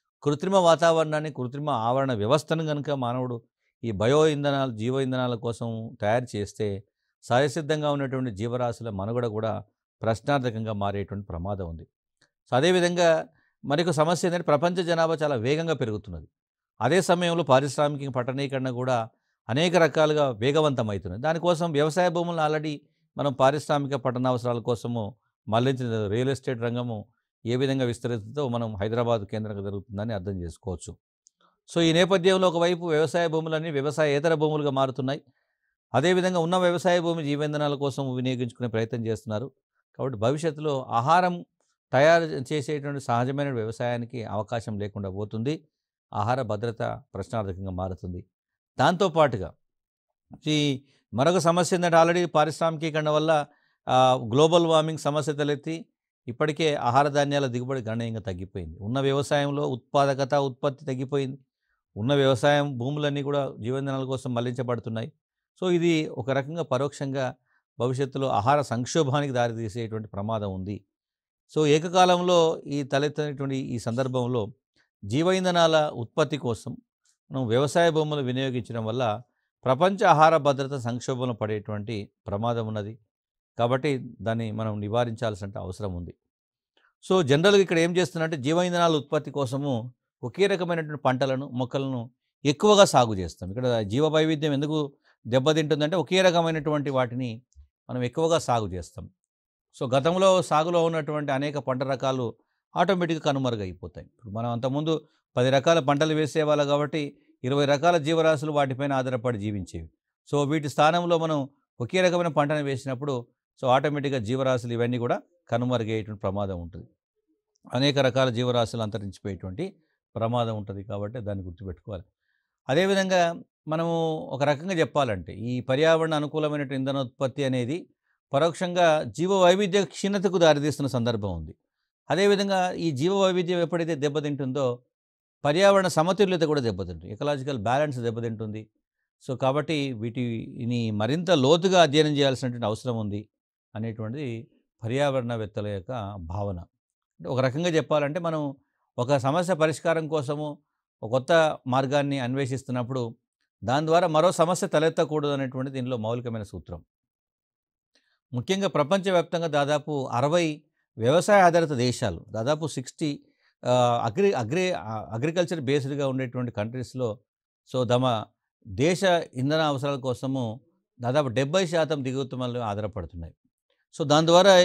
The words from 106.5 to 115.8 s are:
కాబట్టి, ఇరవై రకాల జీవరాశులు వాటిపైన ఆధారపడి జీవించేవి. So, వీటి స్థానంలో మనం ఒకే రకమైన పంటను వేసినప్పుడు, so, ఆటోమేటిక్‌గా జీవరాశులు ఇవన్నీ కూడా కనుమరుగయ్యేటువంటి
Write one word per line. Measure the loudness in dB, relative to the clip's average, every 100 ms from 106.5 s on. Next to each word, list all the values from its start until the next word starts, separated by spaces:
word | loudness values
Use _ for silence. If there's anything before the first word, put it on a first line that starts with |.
| 2 2
కాబట్టి, | 0 0 -4 -6 -10 _ _
ఇరవై | -2 2
రకాల | 2 4 4 4
జీవరాశులు | 2 2 2 2 0
వాటిపైన | 0 0 0 -2
ఆధారపడి | -2 -2 -2 -2 -4
జీవించేవి. | -4 -6 -8 -12 -14 _ _ _ -6
So, | -2 0
వీటి | -2 -2
స్థానంలో | 2 4 4 2 0
మనం | 0 -2 -4 -10 _ -10
ఒకే | -4 2
రకమైన | 2 2 0
పంటను | 0 0 0
వేసినప్పుడు, | -2 -6 -6 -6 -4 -6 -8 _ _ _
so, | 2
ఆటోమేటిక్‌గా | 4 2 0 -2 -2
జీవరాశులు | -2 -2 0 0 -2
ఇవన్నీ | -2 -2 0
కూడా | -2 -2 -4 _ _
కనుమరుగయ్యేటువంటి | -2 0 0